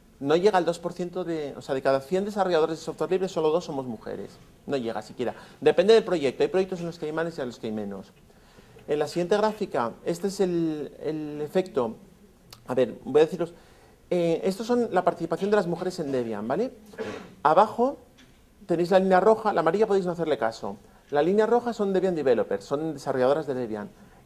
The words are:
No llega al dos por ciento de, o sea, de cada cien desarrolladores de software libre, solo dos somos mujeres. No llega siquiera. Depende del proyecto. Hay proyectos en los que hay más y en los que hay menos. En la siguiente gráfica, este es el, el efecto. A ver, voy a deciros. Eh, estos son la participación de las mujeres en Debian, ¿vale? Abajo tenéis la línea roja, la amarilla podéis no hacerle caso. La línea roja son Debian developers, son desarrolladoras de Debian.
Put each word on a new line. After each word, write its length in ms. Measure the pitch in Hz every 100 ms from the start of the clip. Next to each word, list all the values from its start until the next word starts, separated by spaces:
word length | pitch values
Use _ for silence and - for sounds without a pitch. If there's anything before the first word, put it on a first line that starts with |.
| _ _
No 160 | 139 165
llega 220 | 202 190
al 80 | 165
dos 140 | 170
por 140 | 175
ciento 300 | - 175 180
de, 300 | 170 160 143 -
o 40 |
sea, 140 | 127 135
de 60 |
cada 180 | 135 135
cien 260 | 135 185 202
desarrolladores 540 | 208 180 165 156 160
de 60 | -
software 260 | 151 156
libre, 160 | 185 185
solo 220 | 170 156
dos 160 | 165 175
somos 200 | 139 127
mujeres. 460 | 110 107 98 101 - - - -
No 120 | 135
llega 240 | 113 107
siquiera. 340 | - - 113 - - -
Depende 340 | 143 151 190
del 100 | 226
proyecto. 400 | 202 180 139 -
Hay 60 | 147
proyectos 300 | 185 190 185
en 60 | 170
los 120 | 165
que 100 | 156
hay 40 |
más 260 | 156 170 170
y 40 |
en 60 | 127
los 120 | 117
que 80 | 117
hay 60 |
menos. 380 | 107 101 98 - _ _ _ - - - - -
En 120 | 226
la 80 | -
siguiente 280 | 170 175 208
gráfica, 580 | 214 214 196 139 117 - -
este 220 | 170 196
es 120 | 190
el, 540 | 185 170 165 151 139 -
el 400 | 147 156 151 147
efecto. 540 | 147 185 185 135 117 - - - - _ - - -
A 80 | 127
ver, 200 | 123 -
voy 180 | - 147
a 40 | 160
deciros. 280 | 175 170 - - - - _ _
Eh, 320 | 180 170 165
estos 240 | 196 190 226
son 220 | 247 233
la 120 | 180
participación 460 | 170 - 165 165 196
de 80 | 208
las 100 | 175
mujeres 320 | 165 185 180
en 120 | 143
Debian, 360 | 131 117 104 110
¿vale? 240 | 156 247 - - - - - - -
Abajo 560 | 147 165 220 - 254 - - _ - _ _ _ -
tenéis 240 | 165 170
la 80 | 190
línea 200 | 190 185
roja, 340 | 214 220 214
la 80 | 175
amarilla 260 | 160 196 214
podéis 180 | 196 180
no 60 |
hacerle 260 | 170 160 143
caso. 400 | 113 - 104 104 - _ _
La 120 | 143
línea 240 | 160 202 214
roja 280 | 240 240
son 200 | 220 202
Debian 220 | 190 190 165
developers, 480 | 135 120 98 98
son 300 | - 143 160
desarrolladoras 540 | 139 143 131 127 147 147
de 80 | 127
Debian. 340 | 117 107 104 - - -